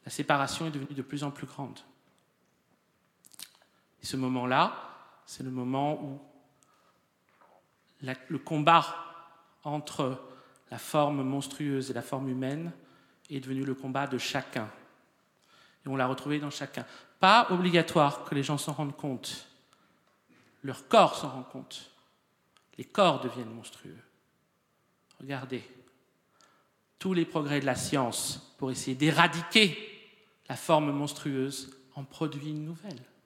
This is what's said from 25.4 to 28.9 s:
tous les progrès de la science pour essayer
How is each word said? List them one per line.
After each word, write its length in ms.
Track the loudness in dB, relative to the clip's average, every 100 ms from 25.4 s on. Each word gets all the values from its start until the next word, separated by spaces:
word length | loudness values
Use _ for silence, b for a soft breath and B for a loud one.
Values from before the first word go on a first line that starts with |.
| -6 -8 -10 -20 -20 _ _ _ _ b b b b b _ _
tous 140 | -2
les 100 | 0 0
progrès 360 | -2 0 0
de 40 | 0
la 100 | 0
science 800 | 0 0 0 -2 -6 -8 -12 _
pour 140 | -6
essayer 240 | -4 -4